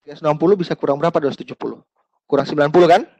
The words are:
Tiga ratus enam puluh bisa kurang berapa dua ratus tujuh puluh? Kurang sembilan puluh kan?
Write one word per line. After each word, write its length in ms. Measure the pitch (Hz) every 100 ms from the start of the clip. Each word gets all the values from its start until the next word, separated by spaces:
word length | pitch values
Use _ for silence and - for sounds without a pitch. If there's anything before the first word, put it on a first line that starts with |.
Tiga 160 | - 147
ratus 80 | 156
enam 120 | 151
puluh 200 | 165 202
bisa 160 | 165
kurang 240 | 156 143 143
berapa 200 | 165 165
dua 80 | 139
ratus 120 | 120 131
tujuh 120 | 131
puluh? 240 | 117 117 _ _ _ _ _
Kurang 240 | 139 139
sembilan 200 | 147 143
puluh 160 | 170 170
kan? 160 | 185 330